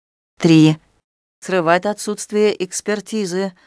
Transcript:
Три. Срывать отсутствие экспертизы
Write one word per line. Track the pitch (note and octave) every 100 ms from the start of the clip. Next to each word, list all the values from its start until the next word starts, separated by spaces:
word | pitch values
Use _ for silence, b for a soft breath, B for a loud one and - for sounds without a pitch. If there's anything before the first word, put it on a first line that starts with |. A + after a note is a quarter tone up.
| _ _ _ _
Три. | F3 D#3+ D#3 D#3 _ _ _ _ _ _
Срывать | - F#3 D#3+ F3 G#3
отсутствие | G#3 - G#3 - G#3 G#3+ -
экспертизы | F#3 - - G#3 F#3+ A3 F#3+ F#3 G3 F#3